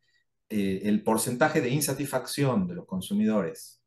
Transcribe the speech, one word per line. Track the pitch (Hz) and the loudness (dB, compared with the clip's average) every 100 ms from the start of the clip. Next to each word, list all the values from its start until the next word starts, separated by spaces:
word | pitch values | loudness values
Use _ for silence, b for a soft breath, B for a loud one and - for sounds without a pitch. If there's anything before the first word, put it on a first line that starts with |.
| _ _ _ _ _ | _ _ _ _ _
eh, | 107 98 95 104 | -2 0 0 2
el | 104 | 2
porcentaje | 113 110 135 123 156 160 | 2 0 0 2 2 2
de | 123 | 2
insatisfacción | 147 143 135 143 127 - - 135 110 90 | 0 0 -2 -2 -4 -4 0 2 2 0
de | |
los | 87 - | -4 -6
consumidores, | 95 - 104 107 107 82 - - - | -6 -2 0 2 2 0 -6 -16 -20